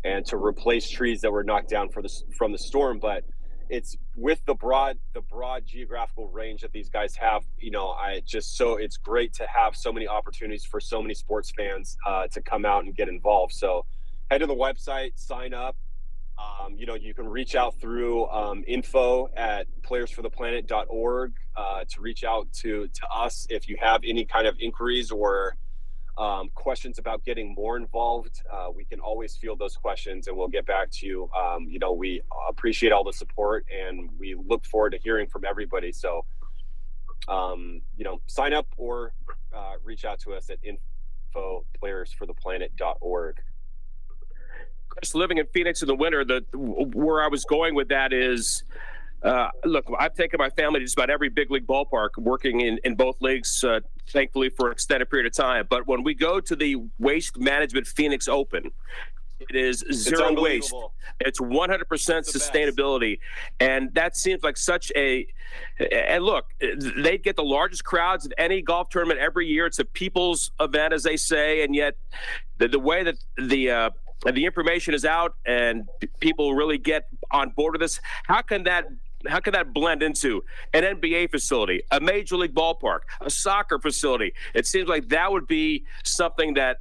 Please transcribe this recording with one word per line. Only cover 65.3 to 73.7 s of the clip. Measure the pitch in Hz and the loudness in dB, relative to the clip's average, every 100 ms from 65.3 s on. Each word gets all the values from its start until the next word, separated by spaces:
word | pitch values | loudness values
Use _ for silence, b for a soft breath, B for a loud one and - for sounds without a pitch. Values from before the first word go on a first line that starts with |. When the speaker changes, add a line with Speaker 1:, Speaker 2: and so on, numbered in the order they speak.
| B B B B B - | B B B B B 2
Speaker 2:
and | 113 - 175 | 2 4 4
look, | 190 160 - - 123 107 135 127 | 4 2 -2 -2 -2 0 -2 2
they | 151 196 | 4 4
get | 196 185 | 2 2
the | |
largest | 147 139 180 - | 2 4 2 0
crowds | - 175 170 185 143 | 0 2 4 2 -2
of | 139 | 0
any | 170 190 | 2 2
golf | 165 175 180 | 2 0 2
tournament | 180 165 143 | 2 2 2
every | 156 175 165 | 2 2 2
year. | 156 170 | 2 2
It's | - | 0
a | |
people's | - - 185 185 175 165 - - | -2 -2 0 2 2 2 -2 0
event, | 151 147 156 | 2 4 4
as | 160 | 2
they | 160 156 | 2 0
say. | - 156 151 156 | 2 4 4 4
And | 147 | 4
yet | 143 147 - - B B B B - | 4 2 -2 -8 B B B B 2
the, | 120 | 4
the | - | 6
way | - 175 | 4 4
that | 170 151 - - | 2 -2 -6 -4
the, | 131 135 127 | 2 4 4